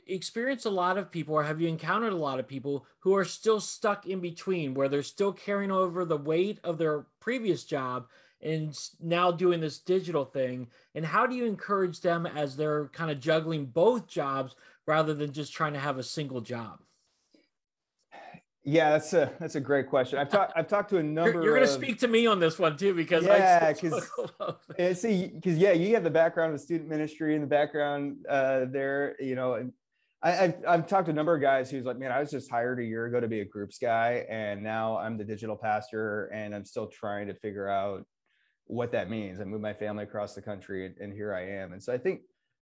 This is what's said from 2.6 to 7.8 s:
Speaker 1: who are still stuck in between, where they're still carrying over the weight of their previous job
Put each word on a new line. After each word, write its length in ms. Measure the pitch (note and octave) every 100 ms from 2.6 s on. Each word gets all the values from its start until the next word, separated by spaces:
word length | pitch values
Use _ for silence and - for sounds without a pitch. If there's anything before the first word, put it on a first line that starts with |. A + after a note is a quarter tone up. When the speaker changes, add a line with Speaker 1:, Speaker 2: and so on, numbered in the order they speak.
| B2 C#3+ - _
Speaker 1:
who 160 | F#3 G3
are 100 | F3+
still 340 | - A3 A3
stuck 460 | - - A3 G3+ F3
in 140 | F#3+
between, 520 | F3 E3 - F#3 D3 C3
where 120 | C#3
they're 140 | C#3+
still 320 | C#3 - G3+
carrying 380 | G3 - G3+ G3
over 340 | F#3+ F#3 E3+ F3+
the 100 | D#3
weight 440 | C#3+ D#3+ F#3+ G#3
of 140 | F3 E3
their 280 | D#3+ D3+ - _
previous 460 | - B3+ A3+ D3+ -
job 420 | C#3+